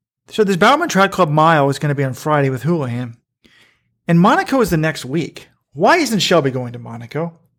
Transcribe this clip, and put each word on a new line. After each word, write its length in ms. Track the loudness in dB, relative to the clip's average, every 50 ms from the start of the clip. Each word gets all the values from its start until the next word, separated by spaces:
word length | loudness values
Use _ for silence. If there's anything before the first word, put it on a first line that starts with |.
| _ _ _ _ _ _
So 160 | -2 -2 0
this 120 | 0 2
Bowerman 320 | 2 4 2 4 2 0 -2
Track 220 | 0 0 0 0
Club 180 | 2 0 0 0
mile 400 | 2 2 4 4 4 4 2 2
is 120 | 0 -2
gonna 140 | -2 -4 -2
be 100 | -2 -4
on 100 | -4 -6
Friday 360 | -6 -4 -2 0 0 0 0
with 120 | -2 -4 -2
Houlihan. 540 | -2 -2 -2 -2 -6 -6 -8 -8 -10 -14 _ _ _ _ _ _ _ _ _ _ _ _ _ _ _ _ _ _
And 140 | 0 2 4
Monaco 400 | 6 4 4 2 0 0 0 0
is 100 | 2 2
the 60 | 0
next 280 | -2 -2 -2 -4 -6 -10
week. 440 | -6 -6 -6 -6 -6 -10 -18 -20 _ _ _ _ _ _
Why 240 | 0 2 2 2
isn't 240 | 2 0 -2 -2 -2
Shelby 320 | 0 2 2 2 2 0 -4
going 200 | -4 -8 -10 -12
to 60 | -14
Monaco? 600 | -16 -14 -16 -16 -16 -10 -8 -6 -6 -6 -8 _ _ _ _